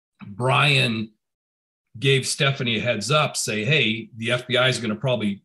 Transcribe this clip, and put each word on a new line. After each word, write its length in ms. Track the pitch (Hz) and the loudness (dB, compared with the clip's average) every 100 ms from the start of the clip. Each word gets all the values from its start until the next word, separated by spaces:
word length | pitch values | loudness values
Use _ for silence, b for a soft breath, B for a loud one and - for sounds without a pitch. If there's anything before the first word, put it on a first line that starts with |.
| _ _ 104 | _ _ -16
Brian 840 | 98 127 120 143 135 120 110 110 _ _ _ _ _ _ _ _ 110 | -4 0 2 4 2 2 -2 -6 _ _ _ _ _ _ _ _ -2
gave 280 | 135 135 - | 2 2 0
Stephanie 500 | - 139 135 120 110 | 0 0 0 -2 0
a 40 | |
heads 300 | 120 107 104 | 0 -2 0
up, 240 | 151 135 | 2 2
say, 300 | - - 107 | -2 -4 -2
"Hey, 460 | 107 151 113 113 110 113 | 0 2 2 -2 -8 -8
the 140 | 113 | -2
F 140 | 123 - | -2 0
B 120 | 123 | 2
I 100 | 127 | 2
is 100 | 113 | 0
gonna 160 | 113 | -4
probably 480 | 104 131 120 104 98 | -2 -2 0 -2 -4